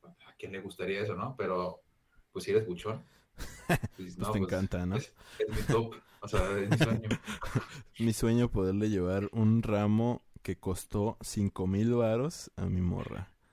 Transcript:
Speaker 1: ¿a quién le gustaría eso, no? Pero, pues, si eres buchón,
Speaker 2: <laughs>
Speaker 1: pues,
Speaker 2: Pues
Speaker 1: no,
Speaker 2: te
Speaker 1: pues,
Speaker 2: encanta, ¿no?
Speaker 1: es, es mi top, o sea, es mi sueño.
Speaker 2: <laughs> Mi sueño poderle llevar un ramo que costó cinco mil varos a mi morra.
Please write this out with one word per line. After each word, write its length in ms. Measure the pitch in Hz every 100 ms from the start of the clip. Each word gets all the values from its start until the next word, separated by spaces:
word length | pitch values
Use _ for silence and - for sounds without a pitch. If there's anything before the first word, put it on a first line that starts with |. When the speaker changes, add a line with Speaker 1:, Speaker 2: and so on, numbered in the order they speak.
Speaker 1:
¿a 300 | 180 - - -
quién 140 | 92
le 80 | 95
gustaría 420 | 95 90 92 98
eso, 140 | 107 90
no? 200 | 120 -
Pero, 440 | 95 90 90 - _ _ _ _ _
pues, 100 | 92
si 80 | 90
eres 160 | 104 101
buchón, 380 | 87 107 113 - _ _ -
Speaker 2:
<laughs> 300 | - - -
Speaker 1:
pues, 220 | 175 - -
Speaker 2:
Pues 220 | 90 87
Speaker 1:
no, 140 | 107
Speaker 2:
te 80 | 107
Speaker 1:
pues, 120 | 92
Speaker 2:
encanta, 340 | 92 95 92 90
¿no? 100 | 107
Speaker 1:
es, 160 | - - - -
es 100 | - 110
mi 60 |
top, 320 | - 120 113 - - -
o 60 | 104
sea, 300 | 101 92 101
es 120 | 98
mi 80 | 113
sueño. 320 | 143 110 110
Speaker 2:
<laughs> 920 | - - 214 - - - 143 - -
Mi 120 | 113
sueño 360 | 107 117 120 120
poderle 400 | 107 92 98 107
llevar 400 | 101 90 98 101
un 300 | 113 110 113
ramo 600 | 110 104 104 107 120 123 _ -
que 160 | - 92
costó 600 | 98 92 - 107 104 -
cinco 460 | - - 98 - 92
mil 260 | 98 113
varos 580 | 120 113 113 143 - - -
a 100 | 92
mi 160 | 92
morra. 500 | 90 90 - - 95 _ _